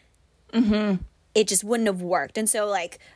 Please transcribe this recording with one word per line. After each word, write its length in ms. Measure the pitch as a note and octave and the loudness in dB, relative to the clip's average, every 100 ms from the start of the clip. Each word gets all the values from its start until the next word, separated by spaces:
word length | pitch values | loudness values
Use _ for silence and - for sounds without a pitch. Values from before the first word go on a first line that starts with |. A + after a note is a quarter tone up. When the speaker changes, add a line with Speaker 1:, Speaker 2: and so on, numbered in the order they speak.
| _ _ _ _ - | _ _ _ _ -4
Speaker 1:
Mm-hmm. 480 | A3+ G#3 G#3+ G#3 F#3 - _ _ | 0 2 2 2 -2 -4 _ _
Speaker 2:
It 140 | G#3+ G3+ | 0 2
just 160 | G3 | 0
wouldn't 220 | G#3 A#3 A3 | 0 0 0
have 140 | F#3 | -2
worked. 380 | F3 F3 C#3 A3 | -2 -2 -2 -2
And 100 | G#3+ | 0
so, 180 | A3 G#3 | 0 0
like, 320 | G3 F3 - - | -2 -6 -12 -20